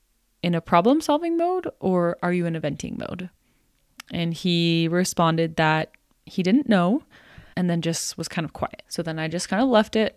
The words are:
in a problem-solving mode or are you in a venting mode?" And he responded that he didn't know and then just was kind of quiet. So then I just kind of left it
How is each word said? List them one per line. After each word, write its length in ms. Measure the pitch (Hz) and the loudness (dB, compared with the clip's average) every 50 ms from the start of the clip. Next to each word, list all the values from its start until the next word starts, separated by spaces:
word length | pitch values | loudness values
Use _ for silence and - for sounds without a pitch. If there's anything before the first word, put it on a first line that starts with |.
| _ _ _ _ _ _ _ _ | _ _ _ _ _ _ _ _
in 120 | - 175 175 | -2 -2 -2
a 60 | 165 | -2
problem-solving 760 | - - 185 175 180 233 285 320 - - 294 302 349 339 330 | 0 2 2 4 6 6 4 4 4 2 0 0 0 0 0
mode 320 | 330 339 349 370 370 359 - - _ | 0 0 0 0 -2 -4 -6 -10 _
or 360 | - 190 185 180 175 170 175 - | -2 0 2 2 2 0 0 -2
are 100 | - 175 | -2 -2
you 120 | 180 180 170 | 0 0 0
in 120 | 170 165 | -2 -4
a 40 | 160 | -4
venting 360 | 160 147 147 151 - - - - | -4 -6 -6 -6 -8 -10 -8 -8
mode?" 320 | - - - 175 185 175 - _ _ _ _ _ _ _ _ _ _ _ _ - - - | -8 -8 -10 -10 -12 -14 -16 _ _ _ _ _ _ _ _ _ _ _ _ -20 -18 -10
And 220 | - 175 170 170 | -6 -4 -4 -4
he 560 | 165 - - 185 175 170 170 170 165 165 165 160 | -4 -2 0 0 2 2 2 2 2 2 2 2
responded 680 | 170 180 185 - - - 170 165 160 160 165 165 160 | 2 0 0 0 0 0 2 2 2 2 0 -2 0
that 360 | - 160 156 156 156 156 - _ _ _ _ _ _ _ | 0 2 2 2 0 -2 -6 _ _ _ _ _ _ _
he 180 | - - - | -10 -6 -2
didn't 260 | 175 180 208 294 285 - | 0 2 2 2 4 4
know 340 | 214 185 175 180 226 311 - _ - - - - - - - - - | 2 4 4 2 0 -2 -4 _ -20 -20 -20 -20 -20 -20 -20 -10 -4
and 120 | 196 180 175 | -2 -2 0
then 140 | 170 170 | 0 0
just 340 | 160 165 165 - - - - | -2 -2 -4 -4 -6 -8 -8
was 120 | - 165 - | -8 -10 -6
kind 180 | - 175 160 | -6 -6 -6
of 80 | 160 - | -6 -6
quiet. 300 | - - - - - - _ | -6 -8 -8 -8 -14 -16 _
So 140 | - - | -8 -8
then 160 | 165 165 160 160 | -6 -6 -6 -6
I 100 | 160 160 | -6 -4
just 220 | 160 180 - - | -4 -6 -4 -2
kind 120 | 190 196 | 0 0
of 60 | 262 269 | 2 4
left 280 | 240 214 214 - - | 4 4 4 4 0
it 200 | 220 220 - - | 0 0 0 -2